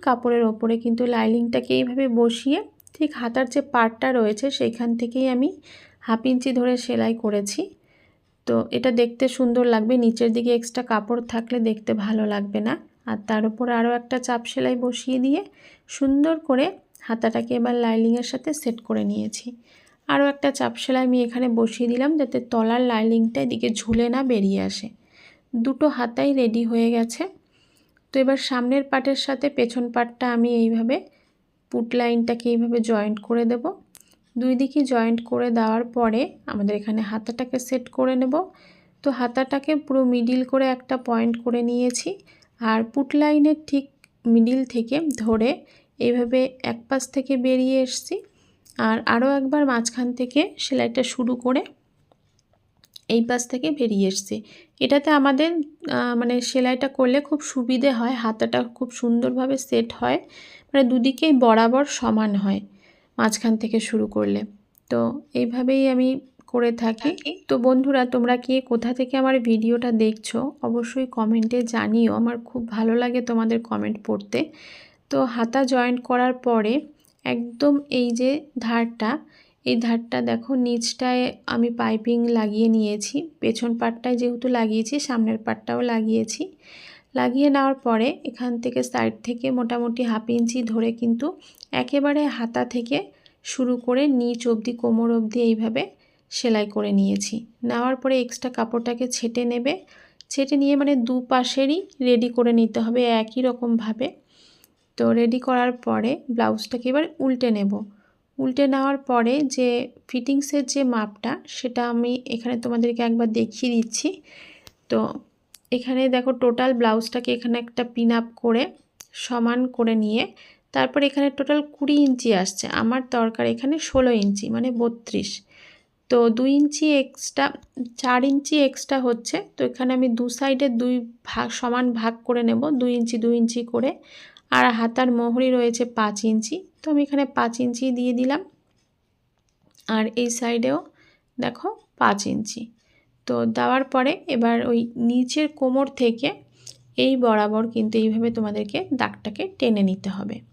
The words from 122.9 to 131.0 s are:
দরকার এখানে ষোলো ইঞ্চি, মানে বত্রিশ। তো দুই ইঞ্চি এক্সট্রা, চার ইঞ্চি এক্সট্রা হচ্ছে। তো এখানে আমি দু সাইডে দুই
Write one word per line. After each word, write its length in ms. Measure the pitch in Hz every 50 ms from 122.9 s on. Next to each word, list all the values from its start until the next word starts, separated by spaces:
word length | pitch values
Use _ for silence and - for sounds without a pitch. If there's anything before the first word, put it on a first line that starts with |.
| 247 262 254 254
দরকার 340 | - 240 226 226 226 - 240 233 233
এখানে 220 | 233 - 269 311 311 -
ষোলো 240 | - - 262 254 247 240 214 202
ইঞ্চি, 220 | 202 202 202 214 226
মানে 200 | 226 233 240 254 240 226
বত্রিশ। 500 | 233 233 233 - - - - 202 202 - - - - _ _ - - - - _ _ _ _ _ _ -
তো 80 | 254 240 233 233 220
দুই 140 | 233 254 269 277 285
ইঞ্চি 280 | 294 285 294 - 311 302 294 277
এক্সট্রা, 440 | 262 269 - - - - - 277 277 285 - - - - - 262 247 233 - -
চার 200 | - 254 247 247 254
ইঞ্চি 320 | 277 277 285 285 - 311 302 277
এক্সট্রা 300 | 269 269 - - - 277 269 254
হচ্ছে। 320 | 247 240 233 233 - - 349 403 - _
তো 80 | - 269 240
এখানে 220 | 247 - 254 254 262
আমি 100 | 254 262 254 226
দু 80 | 226 240 247 240
সাইডে 300 | - 277 269 269 254 285 269 233 226
দুই 140 | 247 247 247 247